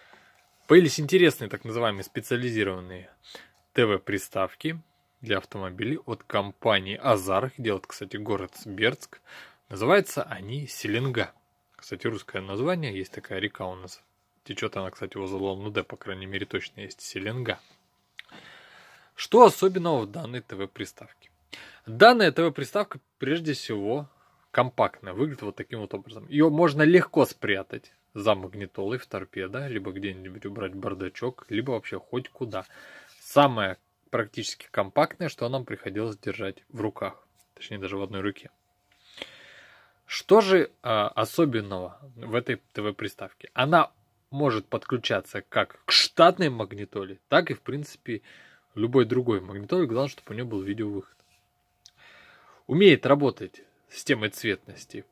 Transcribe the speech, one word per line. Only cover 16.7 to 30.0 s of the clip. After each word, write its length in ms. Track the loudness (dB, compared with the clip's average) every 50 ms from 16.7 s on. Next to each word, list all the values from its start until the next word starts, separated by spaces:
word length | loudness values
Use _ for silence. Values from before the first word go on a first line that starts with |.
| -16 -16
есть 200 | -16 -16 -16 -16
Селенга. 580 | -16 -12 -10 -8 -8 -6 -6 -6 -6 -6 -6 -8 _ _ _ _ _ _ _ _ _ _ _ -20 -20 _ -20 -20 -20 -20 -20 -20 -20 -20 -20 -20 -20 -20 -20 -20 _ _ _
Что 300 | -14 -2 4 8 10 10
особенного 580 | 10 10 6 0 0 0 0 -2 0 0 0
в 100 | -2 -4
данной 300 | -6 -10 -12 -10 -10 -12
Т 140 | -12 -12 -10
В 100 | -10 -10
приставке? 640 | -10 -10 -10 -12 -12 -12 -18 -20 -20 -20 _ _ _ _ _ _ _ -20 -20 -20 -20 -20 -20 -16
Данная 460 | -2 6 10 10 10 10 10 6 4
Т 100 | 4 4 2
В 80 | 0
приставка, 480 | 0 -2 -8 -4 -2 -4 -4 -4 -8 -18 _ _ _ -8
прежде 340 | -4 -4 -4 -2 -2 -4 -6
всего, 560 | -6 -6 -8 -6 -4 -4 -2 -4 -4 -6 -10 _ _ _ _ _ _ _ _
компактная. 600 | 0 0 0 2 2 0 0 0 0 -4 -14 -8 -4
Выглядит 280 | -4 -4 -4 -4 -8
вот 140 | -10 -10 -10
таким 260 | -10 -12 -12 -10 -10
вот 120 | -10 -8 -10
образом. 320 | -10 -12 -12 -18 -18 -12 -2
Ее 200 | 2 4 6 6
можно 320 | 6 6 4 4 4 4
легко 440 | 6 6 6 6 4 4 4 4 4
спрятать 680 | 4 2 -4 -4 -2 -2 -2 -4 -8 -12 -14 -14 -16 _ _ _ _ -10
за 220 | -2 2 2 2
магнитолой 600 | 2 0 -10 -10 -12 -12 -12 -8 -6 -6 -4 -4 -6
в 80 | -8
торпедо, 640 | -8 -10 -10 -10 -10 -10 -8 -8 -8 -8 -8 -8 -6
либо 240 | -6 -6 -6 -8
где-нибудь 540 | -8 -8